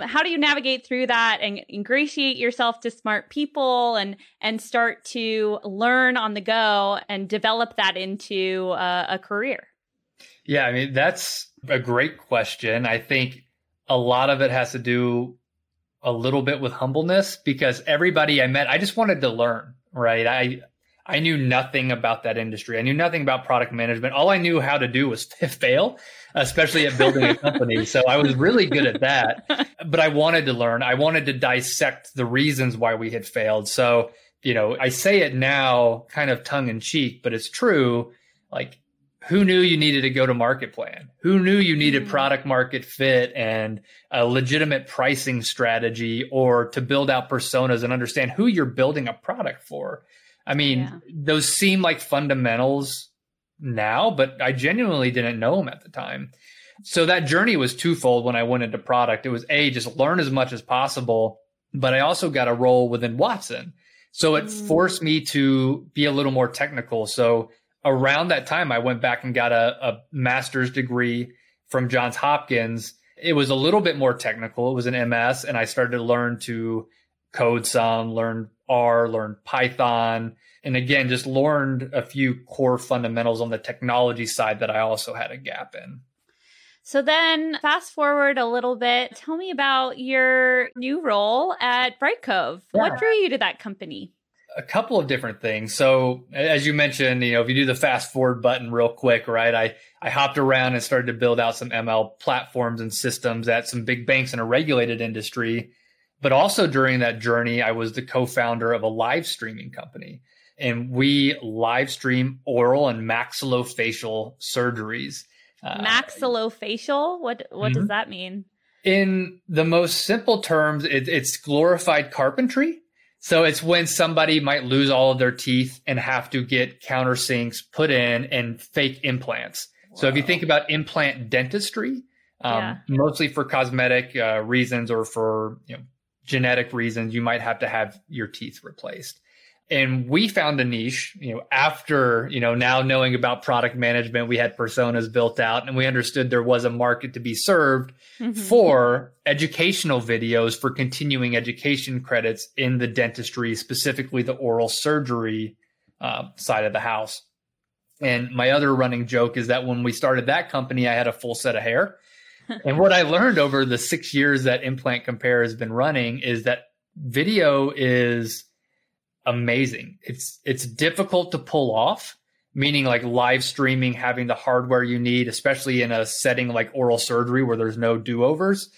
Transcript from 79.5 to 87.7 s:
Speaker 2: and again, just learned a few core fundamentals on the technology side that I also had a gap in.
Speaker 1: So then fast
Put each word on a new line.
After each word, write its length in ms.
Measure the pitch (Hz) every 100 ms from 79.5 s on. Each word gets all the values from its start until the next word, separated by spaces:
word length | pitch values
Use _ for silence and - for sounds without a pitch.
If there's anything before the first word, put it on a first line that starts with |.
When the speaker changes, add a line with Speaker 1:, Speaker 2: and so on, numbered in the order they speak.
| 135 127 127 127 117 117 113 113 - _ _
Speaker 2:
and 160 | 143 127
again, 320 | 127 143 127
just 160 | 123 131
learned 640 | 131 147 147 135 131 131
a 80 | 135
few 360 | - 139 131 127 -
core 320 | - 131 123
fundamentals 640 | - 123 120 117 117 113
on 80 | 117
the 80 | 110
technology 680 | - 120 123 120 123 117
side 360 | 113 - 110 107
that 100 | -
I 80 | 107
also 340 | 110 110 -
had 180 | - 117
a 60 | 131
gap 380 | 131 - -
in. 260 | - - 131 _ _ _ _ _ _ _ _
Speaker 1:
So 180 | - 277
then 560 | 269 311 330 320 320 302
fast 320 | 294